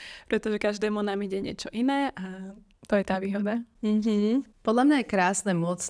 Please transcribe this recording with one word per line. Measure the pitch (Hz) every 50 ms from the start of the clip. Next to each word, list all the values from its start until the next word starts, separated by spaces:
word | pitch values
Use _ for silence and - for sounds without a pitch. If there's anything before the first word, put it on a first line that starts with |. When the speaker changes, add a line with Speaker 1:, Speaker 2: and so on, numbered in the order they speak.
| - - - - -
Speaker 1:
Pretože | - - 214 - 220 214 208
každému | - 208 208 202 202 214 214 208
nám | 208 202 196 196 208
ide | 196 190 196
niečo | 196 175 170 - - -
iné | - 214 240 262 277 277 277 269 -
a | - 185 190 185 190 190 190 196 214 - _ _ _ -
to | - - 202
je | 190
tá | - 196 190 190
výhoda. | 196 196 202 208 208 214 233 233 - _ _
Speaker 2:
Mhm. | - 214 214 214 208 226 214 208 208 214 226 269 269 - - _
Podľa | - - 220 233 254
mňa | 294 302 277
je | 226 -
krásne | - 196 180 180 196 - - 208 185
môcť | 170 165 170 180 175 - -